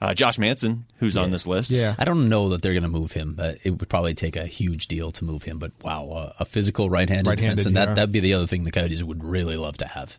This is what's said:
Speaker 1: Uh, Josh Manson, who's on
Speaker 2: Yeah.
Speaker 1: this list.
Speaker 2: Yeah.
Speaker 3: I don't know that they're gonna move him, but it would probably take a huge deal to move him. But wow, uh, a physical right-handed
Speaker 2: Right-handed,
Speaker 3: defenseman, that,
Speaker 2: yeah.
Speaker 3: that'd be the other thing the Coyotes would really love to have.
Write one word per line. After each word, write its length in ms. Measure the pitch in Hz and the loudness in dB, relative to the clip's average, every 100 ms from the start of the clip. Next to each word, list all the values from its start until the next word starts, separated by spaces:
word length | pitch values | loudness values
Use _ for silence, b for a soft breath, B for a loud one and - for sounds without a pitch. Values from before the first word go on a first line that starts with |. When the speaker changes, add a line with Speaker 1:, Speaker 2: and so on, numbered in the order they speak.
Speaker 1:
Uh, 140 | 98 | -2
Josh 240 | 92 127 110 | 2 2 2
Manson, 460 | 107 131 113 117 117 - | 0 0 -2 -2 -6 -2
who's 160 | 113 95 | 0 2
on 80 | |
Speaker 2:
Yeah. 60 | 92 | 2
Speaker 1:
this 140 | 90 87 | 0 0
list. 240 | 92 123 | 0 2
Speaker 2:
Yeah. 240 | 123 110 107 | 2 2 0
Speaker 3:
I 60 | |
don't 240 | 143 170 117 | 2 4 4
know 220 | 107 101 | 4 2
that 120 | 90 | 2
they're 120 | 95 | 2
gonna 120 | 90 85 | 2 0
move 220 | 82 78 | -2 -4
him, 240 | 78 76 | -4 -6
but 240 | 76 82 78 | -4 -4 -4
it 60 | 95 | -2
would 180 | 87 98 | -2 -2
probably 260 | 90 85 | 0 0
take 220 | 78 82 80 | -2 -4 -4
a 100 | 82 | -6
huge 400 | - 90 80 - | -4 -2 -2 -4
deal 240 | 82 80 | -4 -6
to 140 | - | -6
move 180 | 82 78 | -6 -6
him. 160 | - 80 | -8 -8
But 140 | 82 - | -10 -10
wow, 260 | 82 78 73 | -8 -8 -8
uh, 200 | 82 76 - | -8 -8 -8
a 60 | |
physical 440 | 85 110 101 - 98 | -4 0 0 2 2
right-handed 400 | 90 92 95 95 | 2 2 2 2
Speaker 2:
Right-handed, 380 | 104 110 107 98 | 2 2 2 4
Speaker 3:
defenseman, 80 | |
that, 140 | 95 101 | 4 4
Speaker 2:
yeah. 60 | |
Speaker 3:
that'd 180 | 104 104 | 2 2
be 80 | 104 | 4
the 140 | 95 | 4
other 120 | 95 87 | 4 2
thing 160 | 90 | 0
the 80 | 82 | 0
Coyotes 320 | 90 85 82 | 0 0 -2
would 220 | 82 80 | -4 -6
really 320 | 80 92 85 80 | -2 -2 -2 -2
love 200 | 76 73 | -6 -6
to 100 | - | -8
have. 280 | - - | -8 -12